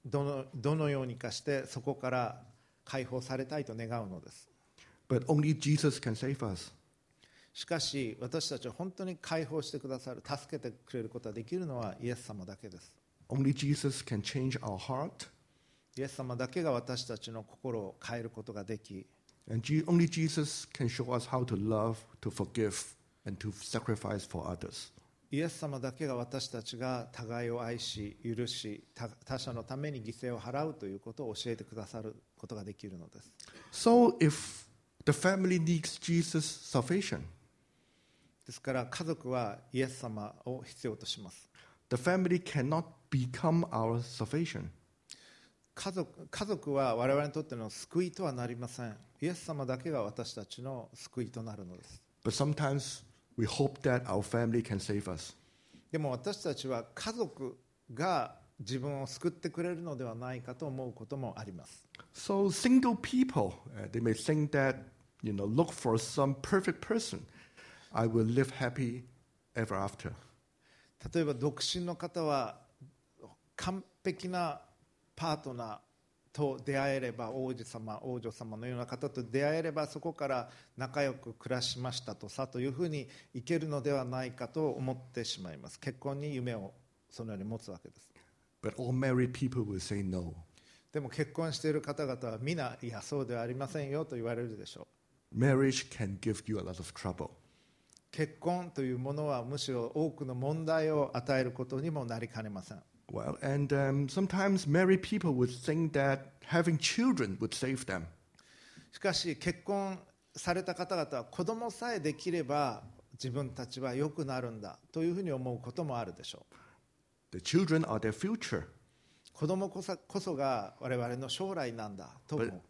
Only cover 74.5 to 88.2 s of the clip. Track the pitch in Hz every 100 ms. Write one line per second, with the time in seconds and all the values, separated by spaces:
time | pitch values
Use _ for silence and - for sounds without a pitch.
74.5 | 143 - _ _ _ _ - 160 156 139
75.5 | 120 113 104 _ _ _ _ _ - 143
76.5 | 131 123 139 139 135 127 113 113 131 131
77.5 | 127 113 117 110 107 131 123 113 - 113
78.5 | 110 120 123 123 139 147 - 113 131 147
79.5 | 160 160 151 151 160 170 - 143 127 110
80.5 | - - - 120 147 139 127 117 - -
81.5 | 127 - 127 127 127 - 208 101 - 131
82.5 | 123 131 131 175 151 123 - - 127 113
83.5 | 165 156 147 135 139 123 127 127 127 120
84.5 | 160 156 - 131 131 - - 113 - 90
85.5 | 73 65 - - 120 139 139 147 135 123
86.5 | 113 98 - _ _ _ - 113 101 101
87.5 | 113 - 87 - - - -